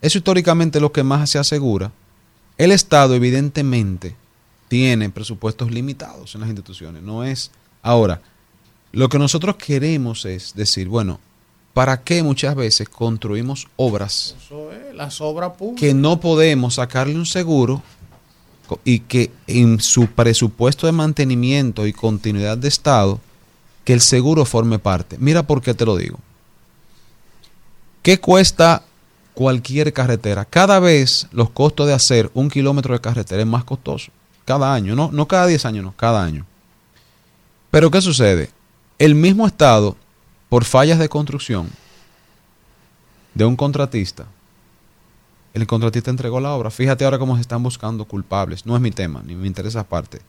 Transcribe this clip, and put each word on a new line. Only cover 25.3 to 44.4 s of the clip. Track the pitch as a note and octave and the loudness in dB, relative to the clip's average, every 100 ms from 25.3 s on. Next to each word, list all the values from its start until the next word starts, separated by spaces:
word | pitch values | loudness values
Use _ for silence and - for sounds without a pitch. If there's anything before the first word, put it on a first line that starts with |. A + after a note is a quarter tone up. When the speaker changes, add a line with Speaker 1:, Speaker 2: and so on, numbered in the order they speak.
| E3 D3+ | 2 2
Speaker 1:
por | C#3+ | -2
qué | B2 | -2
te | A2+ | -2
lo | A2+ F#2+ | 0 0
digo. | F2 G1+ - _ _ _ _ _ _ _ - _ _ - _ _ - - - _ | -4 -10 -18 _ _ _ _ _ _ _ -20 _ _ -20 _ _ -20 -20 -20 _
¿Qué | - - | 2 2
cuesta | - F#3 F#3+ - E3 E3 - _ _ _ _ | 6 4 4 4 4 4 -2 _ _ _ _
cualquier | - C3 C3 B2 C3+ D3+ | -2 0 0 -2 -2 -2
carretera? | C#3 B2 A2+ G#2+ G2 | 0 -2 0 -2 -4
Cada | G2 - F#3+ G3 | -2 2 4 4
vez | F3+ D#3 C3 - - | 6 4 4 -2 -4
los | A#2+ A2+ | -2 -2
costos | - C#3+ - D3 | 2 0 2 0
de | |
hacer | C#3 - A#2+ A#2 | 2 2 2 0
un | - C#3+ | -2 -2
kilómetro | C#3 C3+ C#3 B2+ | 0 0 0 -2
de | A#2+ | -4
carretera | A#2 A#2 G2+ F#2+ | -4 -6 -4 -4
es | A2 | -2
más | A#2 | -2
costoso. | B2 C3+ - C#3 - _ _ _ | -4 -10 -8 -10 -12 _ _ _
Cada | - C3+ C3+ | -4 -2 0
año, | C3+ G2 | 0 -2
no, | A#2 D#3 | -2 -2
no | - - | -2 0
cada | F#3 F3+ | 2 2
diez | D#3+ | 2
años, | B2 G#2+ | -2 -6
no, | F#2 - | -10 -4
cada | A2+ A2+ | 0 0
año. | F2 D#2 D#2+ _ _ _ _ _ _ _ _ _ _ _ _ | -2 -6 -10 _ _ _ _ _ _ _ _ _ _ _ _
Pero | D3+ D#3+ | 4 6
¿qué | E3+ | 4
sucede? | F#3 C3+ A2+ F2+ C#2+ _ _ _ _ _ | 2 2 4 2 -2 _ _ _ _ _
El | D3+ | 4
mismo | D3 E3+ G3 A3 | 6 4 4 2
Estado, | - D3 A2 G#2 - _ _ _ _ _ | 4 4 6 2 -2 _ _ _ _ _
por | B2 | 0
fallas | A#2+ C3 D3 E3 | 2 2 4 2
de | D#3+ | 0
construcción | D3+ D3 C#3 - G#2 E2+ - _ - _ _ _ _ _ _ _ _ _ _ _ _ _ | -2 -6 -8 -6 -6 -6 -12 _ -20 _ _ _ _ _ _ _ _ _ _ _ _ _
de | - | 0
un | A2 B2 | 0 2
contratista, | C#3+ C#3+ C#3 B2 F#2 - - - | -2 -2 -4 -2 -6 -8 -20 -20